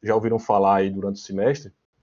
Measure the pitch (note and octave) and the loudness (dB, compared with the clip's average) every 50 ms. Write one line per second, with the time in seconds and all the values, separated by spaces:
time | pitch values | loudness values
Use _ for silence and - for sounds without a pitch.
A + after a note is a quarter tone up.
0 | - G#2 A2 A2 G#2+ A2+ A#2 A2 - - G#2+ G2+ G2 G2 G2 G2 G2 G2 G2 G2 | -2 0 0 2 2 0 -2 -2 -2 0 2 2 4 4 4 2 2 0 -2 -4
1 | G2 G2+ G2+ - - - G2+ F#2+ G#2 C3 C#3+ D3+ D3 G2+ _ _ _ _ _ _ | -6 -6 -6 -8 -10 -10 -4 -2 0 0 0 -2 -6 -18 _ _ _ _ _ _